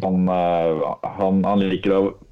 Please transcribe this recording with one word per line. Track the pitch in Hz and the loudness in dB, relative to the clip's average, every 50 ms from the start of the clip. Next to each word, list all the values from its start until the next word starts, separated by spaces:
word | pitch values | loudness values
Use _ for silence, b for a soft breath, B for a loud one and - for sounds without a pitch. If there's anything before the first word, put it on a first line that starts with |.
| 95 | -4
han, | 95 92 92 92 92 | -2 0 2 2 2
eh, | 92 90 87 87 87 85 82 82 80 78 71 73 - - - - - | 2 0 0 0 0 2 0 0 0 -2 -2 -4 -6 -8 -10 -10 -4
han, | - 98 95 95 95 90 | -2 0 0 2 2 0
han | 95 104 101 | 2 0 0
liker | 95 95 92 90 - 101 | 0 0 -2 -2 0 0
å | 95 98 98 98 - - - - | 2 2 2 0 -2 -8 -16 -20